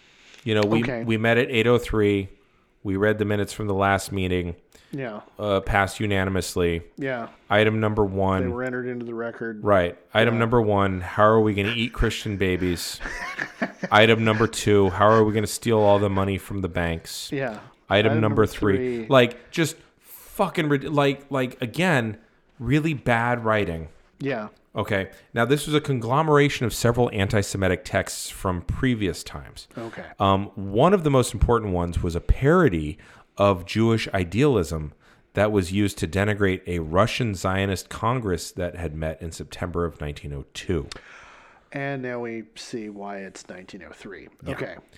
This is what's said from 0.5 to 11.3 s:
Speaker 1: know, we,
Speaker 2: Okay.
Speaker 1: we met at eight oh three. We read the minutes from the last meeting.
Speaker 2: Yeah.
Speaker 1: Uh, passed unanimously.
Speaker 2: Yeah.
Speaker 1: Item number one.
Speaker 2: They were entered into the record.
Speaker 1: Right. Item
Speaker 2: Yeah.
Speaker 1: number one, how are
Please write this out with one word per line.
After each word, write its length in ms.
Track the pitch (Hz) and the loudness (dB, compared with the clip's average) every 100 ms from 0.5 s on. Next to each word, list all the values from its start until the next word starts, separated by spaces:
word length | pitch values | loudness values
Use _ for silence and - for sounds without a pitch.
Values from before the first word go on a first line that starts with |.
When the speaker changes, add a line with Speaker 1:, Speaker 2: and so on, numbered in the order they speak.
| 107 | 2
Speaker 1:
know, 60 | 104 | 2
we, 140 | 113 | 2
Speaker 2:
Okay. 220 | 117 120 | 0 -2
Speaker 1:
we 140 | 117 110 | -2 0
met 200 | 113 117 | 2 2
at 140 | 139 | 2
eight 160 | 120 113 | 2 4
oh 100 | 120 | 2
three. 520 | 120 110 104 101 95 - _ _ _ _ | 2 0 2 2 -2 -12 _ _ _ _
We 120 | 104 95 | -4 0
read 240 | 104 107 | 2 2
the 60 | 104 | 0
minutes 280 | 104 98 | -2 -4
from 140 | - 107 | -4 -4
the 80 | 98 | 0
last 360 | 98 98 - | 2 2 -2
meeting. 440 | 98 92 90 87 82 _ _ _ | -4 -2 -2 -4 -8 _ _ _
Speaker 2:
Yeah. 300 | 139 127 104 - - | -10 -10 -10 -16 -8
Speaker 1:
Uh, 240 | 104 98 | -2 0
passed 380 | 92 104 95 - | 2 2 0 0
unanimously. 840 | 107 98 95 95 - 95 85 82 - - | -2 0 0 -2 -2 0 0 0 -6 -10
Speaker 2:
Yeah. 300 | 135 123 113 - - | -6 -6 -8 -14 0
Speaker 1:
Item 300 | 104 110 110 | 4 4 4
number 240 | 110 107 | 0 2
one. 380 | 101 95 95 95 | 0 2 0 0
Speaker 2:
They 60 | - | 0
were 120 | 120 | -4
entered 240 | 127 127 123 | -4 -6 -6
into 180 | 120 117 | -8 -8
the 80 | |
record. 500 | 113 117 - 117 110 | -8 -8 -8 -8 -4
Speaker 1:
Right. 320 | 104 101 87 - _ | 2 4 2 -2 _
Item 200 | 110 117 | 2 2
Speaker 2:
Yeah. 60 | 117 | 4
Speaker 1:
number 220 | 117 120 | 2 2
one, 400 | 107 101 98 92 | 4 2 2 0
how 220 | 87 - | -4 4
are 140 | 107 | 6